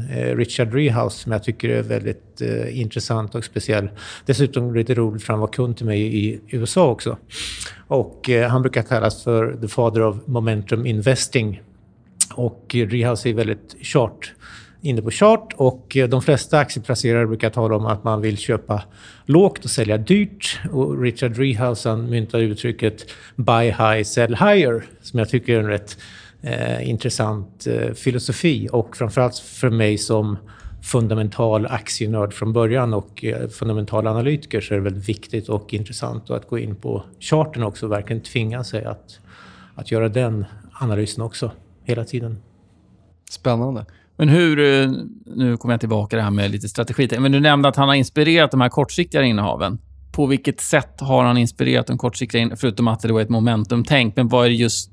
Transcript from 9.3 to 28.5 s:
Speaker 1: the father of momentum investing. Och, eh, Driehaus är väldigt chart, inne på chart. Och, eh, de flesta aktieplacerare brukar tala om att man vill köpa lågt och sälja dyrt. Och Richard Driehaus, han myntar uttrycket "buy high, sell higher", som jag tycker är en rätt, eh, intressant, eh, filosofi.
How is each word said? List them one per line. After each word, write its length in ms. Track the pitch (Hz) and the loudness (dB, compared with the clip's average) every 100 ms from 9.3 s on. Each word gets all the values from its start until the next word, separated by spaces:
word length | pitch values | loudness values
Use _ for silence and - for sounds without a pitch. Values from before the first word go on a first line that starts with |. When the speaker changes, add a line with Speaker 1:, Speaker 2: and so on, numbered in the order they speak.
| 113 113 120 | 0 0 -2
Speaker 1:
the 60 | 110 | -4
father 340 | - 117 110 | 0 2 2
of 160 | 110 104 - | 0 0 -4
momentum 600 | 120 113 107 98 117 123 | -2 0 -2 -2 -2 0
investing. 760 | 107 107 127 - 127 107 - - _ _ _ _ - - | 0 2 0 0 -2 -2 -6 -12 _ _ _ _ -6 -4
Och, 420 | - 120 - - 120 | -2 -4 -4 -4 0
eh, 120 | 107 | 0
Driehaus 380 | 120 120 117 127 | 2 0 0 0
är 80 | |
väldigt 420 | 110 107 104 - - | 0 0 -4 -10 -14
chart, 500 | - 147 113 - - - - - - - | 0 2 2 -2 -16 -18 -20 -20 -20 -8
inne 200 | 151 113 | -4 -2
på 100 | 110 | -2
chart. 420 | - 208 226 - - | 4 6 6 2 0
Och, 400 | 127 131 - 135 | 2 2 -2 0
eh, 120 | 123 | 2
de 120 | 127 | 2
flesta 380 | 135 131 - 151 | 2 2 2 2
aktieplacerare 680 | 143 120 107 123 120 117 113 | 2 -4 -4 -2 2 2 2
brukar 220 | 110 113 | 0 -2
tala 260 | 120 113 107 | 0 0 0
om 100 | 107 | 0
att 180 | 104 | -2
man 180 | 113 107 | -2 -2
vill 160 | 110 101 | -2 -2
köpa 460 | - 107 - 104 - - - - - | -2 -2 -2 -4 -6 -16 -20 -8 2
lågt 380 | 156 202 - 123 | 6 6 2 -4
och 60 | |
sälja 260 | - 107 107 | -2 0 0
dyrt. 640 | 110 202 202 - - - - | 2 2 2 -4 -8 -8 -6
Och 300 | 135 147 139 | -2 -2 -2
Richard 300 | 123 117 127 | -2 -2 -2
Driehaus, 540 | 113 135 110 123 113 117 | 0 0 0 0 0 -2
han 240 | 110 120 | -2 -2
myntar 300 | 117 110 117 | -2 0 0
uttrycket 680 | 113 107 120 113 110 - - - - - | 0 -2 -6 -2 -2 -2 -10 -20 -12 -4
"buy 300 | 110 117 117 | 2 4 4
high, 380 | - 110 110 | 2 2 2
sell 320 | 104 - 117 113 | 0 0 0 4
higher", 500 | 208 202 135 117 - - | 4 6 4 0 -6 -18
som 180 | - 120 | -6 -2
jag 100 | 110 | 0
tycker 240 | 123 - 117 | 0 2 0
är 40 | |
en 80 | 107 | 0
rätt, 300 | 104 - - - - - - | -2 -6 -18 -20 -20 -20 -14
eh, 480 | 139 120 117 120 127 | -8 -4 -4 -4 -4
intressant, 800 | 113 123 - 107 107 101 - 120 | -4 -4 -2 -2 -4 -8 -10 -4
eh, 260 | 113 117 | -2 -2
filosofi. 760 | 113 131 123 - - 175 | -4 -4 -2 -4 -2 0